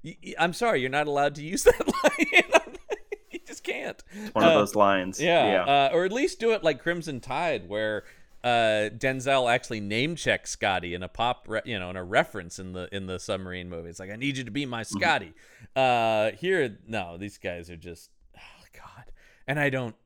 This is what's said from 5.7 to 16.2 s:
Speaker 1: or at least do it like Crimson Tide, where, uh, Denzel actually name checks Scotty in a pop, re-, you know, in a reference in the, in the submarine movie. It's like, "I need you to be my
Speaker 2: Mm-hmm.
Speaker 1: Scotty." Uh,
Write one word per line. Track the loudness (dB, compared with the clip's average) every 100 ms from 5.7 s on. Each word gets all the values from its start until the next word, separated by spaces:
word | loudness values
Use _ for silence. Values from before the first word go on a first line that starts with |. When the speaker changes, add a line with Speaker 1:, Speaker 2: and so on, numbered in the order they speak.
| 4 4
Speaker 1:
or | 2 0
at |
least | 0 -2 0
do | 0
it | 2
like | 0 0
Crimson | -2 -4 -6 -8
Tide, | -6 -4 -2 -2 -4
where, | -4 -2 -4 -8 -20 -20 -6
uh, | 0 4 4 2 0 -2
Denzel | -2 -2 2 2 4
actually | 2 0 -6
name | -2 0 -2 -2
checks | 0 0 -2
Scotty | -2 0 0 -2
in | -8
a | -8
pop, | -2 -2 -2 -6
re-, | -6 -4
you | -8
know, | -6
in | -8
a |
reference | 0 0 0 -6 -12 -14
in | -10
the, | -10 -8
in | -8 -6
the | -8
submarine | -4 -6 -6 -10 -10
movie. | -12 -12
It's | -14
like, | -14
"I | -6
need | -4 -4
you |
to | -6
be | -8 -6
my | -8
Speaker 2:
Mm-hmm. | -8 -2
Speaker 1:
Scotty." | 0 0 -4 -18 -20 -20 -6 2
Uh, | 4 4 4 4